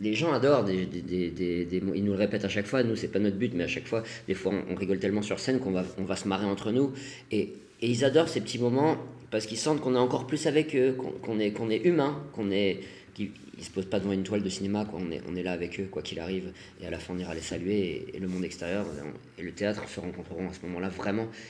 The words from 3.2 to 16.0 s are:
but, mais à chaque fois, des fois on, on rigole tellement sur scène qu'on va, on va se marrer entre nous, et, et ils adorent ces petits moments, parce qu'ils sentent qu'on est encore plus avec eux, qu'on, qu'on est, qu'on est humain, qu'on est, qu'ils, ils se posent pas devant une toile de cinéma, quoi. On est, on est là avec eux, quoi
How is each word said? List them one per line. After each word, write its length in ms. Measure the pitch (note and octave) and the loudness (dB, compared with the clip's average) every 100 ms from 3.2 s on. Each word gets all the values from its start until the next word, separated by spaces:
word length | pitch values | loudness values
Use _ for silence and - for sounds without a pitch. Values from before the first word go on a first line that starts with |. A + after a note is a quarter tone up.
| G#2 F#2+ | 2 2
but, 160 | A#2+ | 0
mais 100 | E2+ | 0
à 40 | E2 | -2
chaque 200 | D#2+ - | -2 -2
fois, 160 | A2+ - - - | -4 -4 -10 -4
des 60 | |
fois 200 | F#2+ F#2+ | -2 0
on, 180 | F#2+ - | 0 -2
on 40 | F2+ | -2
rigole 240 | F#2+ F#2+ | 0 2
tellement 200 | G2+ G#2 | 2 2
sur 200 | G2+ F#2+ | 0 -2
scène 180 | - C3 | 2 2
qu'on 140 | F#2+ | 2
va, 120 | F#2 F#2 - | 0 0 -4
on 60 | |
va 100 | F#2+ | -2
se 140 | F#2+ G2+ | -2 0
marrer 180 | F#2+ G2+ | 2 2
entre 240 | G2 A2 | 0 2
nous, 220 | B2 C#3 B2+ - - - | 2 2 0 -12 -14 -2
et, 220 | G#2 F2+ - - - | 0 0 -6 -16 -2
et 80 | A#2 | 0
ils 140 | A#2 | 4
adorent 240 | C#3 D3 E3 | 6 6 4
ces 120 | - | 0
petits 200 | - A#2 | -2 0
moments, 360 | A#2+ C3 D#3 - - - - | 2 4 4 2 -4 -14 -4
parce 140 | A2 | -2
qu'ils 140 | G#2+ A2+ | -2 -2
sentent 240 | D3+ D3 | 0 2
qu'on 120 | C#3 | 4
est 40 | B2+ | 4
encore 280 | B2+ C3+ B2 | 4 2 -2
plus 200 | D3+ D#3+ | 0 4
avec 280 | D3+ D#3 | 4 4
eux, 200 | C3+ C3 C3 | 4 4 2
qu'on, 140 | - | -4
qu'on 280 | - A2 G#2+ | -6 -2 2
est, 120 | G#2 | 2
qu'on 180 | G#2 A2+ | 0 0
est 160 | A2 | 4
humain, 340 | F3 E3 C#3 D3 - | 4 4 2 0 -8
qu'on 180 | - G2+ | -4 0
est, 300 | G2 G2 F2 - - - | 4 4 0 -6 -14 -16
qu'ils, 160 | - G2+ - - - | -8 -8 -8 -18 -14
ils 60 | |
se 40 | - | -8
posent 160 | F#2+ | -4
pas 160 | F#2 G#2 | 0 0
devant 120 | G2 | 2
une 100 | G2 | 0
toile 200 | F#2 G#2 | 0 -2
de 60 | F#2+ | -2
cinéma, 380 | - G2 G#2 G#2+ | -4 -2 -2 -2
quoi. 120 | F2+ F2 | -4 -4
On 60 | |
est, 80 | D#2 - | -6 -6
on 80 | F2+ | -4
est 60 | |
là 100 | F2+ | -2
avec 260 | E2+ E2+ - | -2 -4 -4
eux, 60 | F#2+ | -6
quoi 100 | D#2 | -6